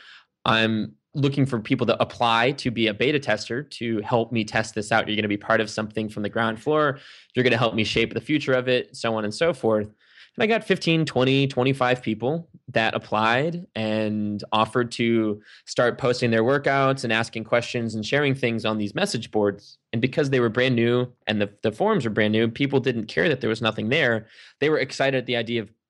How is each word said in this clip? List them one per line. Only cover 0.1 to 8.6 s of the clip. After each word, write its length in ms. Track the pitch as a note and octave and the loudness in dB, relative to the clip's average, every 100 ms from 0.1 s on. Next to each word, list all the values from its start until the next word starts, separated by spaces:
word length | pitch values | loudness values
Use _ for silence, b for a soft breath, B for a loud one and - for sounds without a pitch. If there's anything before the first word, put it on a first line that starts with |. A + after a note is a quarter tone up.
| B B _ | B B _
I'm 480 | - A2+ A2+ A2 G#2+ - _ | 0 2 2 0 -4 -12 _
looking 320 | D3 C#3 C#3 C3+ | -2 0 2 0
for 120 | A#2 | 0
people 280 | G#2+ C3 A#2 | -2 0 2
to 140 | - | 2
apply 520 | A#2 - A#2 A2+ B2 | 0 0 2 4 2
to 180 | D3 B2+ | 0 -4
be 160 | A2+ A2 | 0 0
a 80 | |
beta 240 | G2+ B2+ D3+ | 2 0 0
tester 460 | - G#2+ - A#2 | 0 -2 -2 -8
to 340 | D3 - A#2+ A2 | -8 -8 -4 -4
help 280 | G#2 A#2+ A#2 | 0 0 0
me 140 | A#2 | -2
test 320 | G#2+ A2+ G#2+ A2 | 0 -2 -2 -6
this 160 | G#2 | 0
out. 160 | A2+ - | 0 2
You're 80 | G#2+ | 0
gonna 100 | G#2+ | 0
be 100 | G2+ | 0
part 240 | - A2+ | 2 2
of 80 | G#2+ | 2
something 400 | A2 G#2+ A2+ A2 | -4 -6 -6 -6
from 140 | A2+ | -6
the 60 | G2+ | -4
ground 340 | A2+ A2+ A2 | -2 -2 -2
floor. 380 | - D3+ D3 C3+ B B B | -2 2 0 -2 B B B
You're 80 | B2+ | 0
gonna 140 | B2 A2+ | 2 4
help 180 | A2+ | 2
me 80 | G#2+ | 0
shape 320 | G2+ A2+ A2+ | 0 2 0
the 60 | A2+ | -2
future 320 | - D3+ C#3 | -2 -2 2
of 160 | B2+ | 0